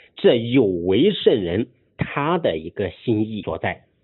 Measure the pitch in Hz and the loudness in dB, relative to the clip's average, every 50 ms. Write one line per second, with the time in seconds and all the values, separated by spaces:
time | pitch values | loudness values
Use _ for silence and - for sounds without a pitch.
0 | - _ - - - 196 135 117 113 117 123 139 113 98 90 85 85 92 95 117 | -20 _ -6 0 2 2 2 2 0 0 2 2 2 2 0 -2 0 2 2 4
1 | 165 214 175 - - 214 156 110 92 85 87 107 131 - _ _ _ _ _ - | 4 2 2 2 2 2 2 2 0 -2 -2 -2 -2 -4 _ _ _ _ _ -8
2 | - - - 147 143 160 180 175 165 110 82 78 80 85 - - 101 87 - - | -6 -6 -4 -4 -2 -2 -2 0 0 -2 -2 -4 -6 -8 -8 -6 -6 -6 -8 -6
3 | - 127 110 107 110 110 110 101 85 - 80 82 - 95 87 - _ _ _ _ | -4 -2 0 0 -2 -4 -6 -8 -8 -8 -8 -6 -6 -6 -8 -8 _ _ _ _